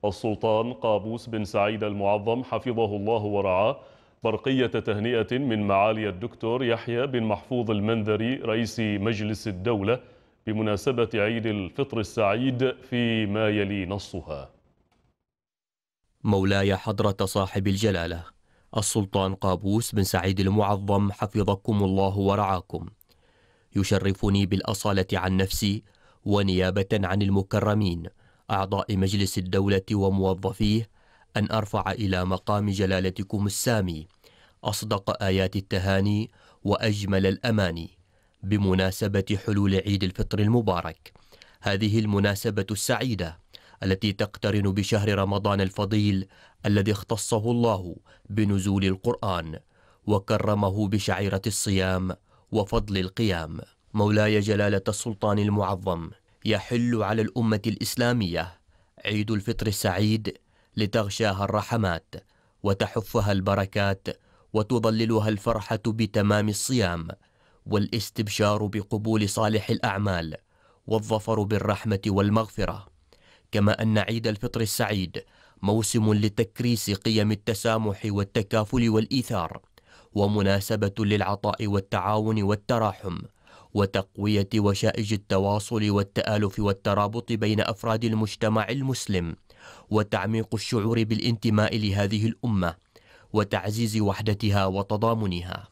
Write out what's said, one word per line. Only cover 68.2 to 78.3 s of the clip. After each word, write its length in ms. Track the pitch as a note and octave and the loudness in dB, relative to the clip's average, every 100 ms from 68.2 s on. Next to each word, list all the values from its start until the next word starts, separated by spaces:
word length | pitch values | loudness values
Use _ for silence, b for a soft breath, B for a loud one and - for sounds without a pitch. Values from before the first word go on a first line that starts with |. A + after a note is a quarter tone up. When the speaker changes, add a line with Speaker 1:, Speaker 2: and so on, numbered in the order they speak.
| G#2+ - G#2 G#2 G#2 | -4 2 2 2 0
Speaker 2:
بقبول 640 | G#2 G2 A2 G#2+ A2 G2+ | -4 -4 -4 0 2 2
صالح 420 | - A2 A2 - | 0 2 0 0
الأعمال 640 | A#2 A#2 G2 G#2 F2+ D#2+ D2+ _ b b b - | -2 0 0 0 -2 -4 -10 _ b b b -2
والظفر 560 | A2 G#2+ A2 G#2+ A2 | -2 0 -2 0 0
بالرحمة 600 | G2+ G#2 F#2 G2 A2 G2+ A2 | 2 0 0 -2 0 -2 2
والمغفرة، 800 | G2 G2+ G#2+ A2 - F#2 D#2+ - _ _ b b b b | 2 4 2 0 -4 -4 -6 -12 _ _ b b b b
كما 300 | G#2 G2+ - | 2 4 4
أن 160 | A2 G#2+ | 2 2
عيد 280 | G2 A2+ A2+ | 2 0 -2
الفطر 340 | G#2+ B2 - | -2 -4 -2
السعيد 640 | A2 - A2+ G#2 F2+ - - b b b | -2 0 0 0 -2 -6 -16 b b b
موسم 520 | F#2+ A2 G#2+ A#2+ A2 | 0 0 2 2 4
لتكريس 760 | G#2+ G#2+ G2+ A2+ - A#2+ A#2 - | 4 2 0 -4 0 0 0 0
قيم 420 | G2+ - A2 G#2 | -2 0 2 2
التسامح 680 | G#2 - A2 A#2 A2 A2 G2+ | 2 -2 -2 0 0 0 -4
والتكافل 840 | A2 G2+ G2 | -2 -2 -2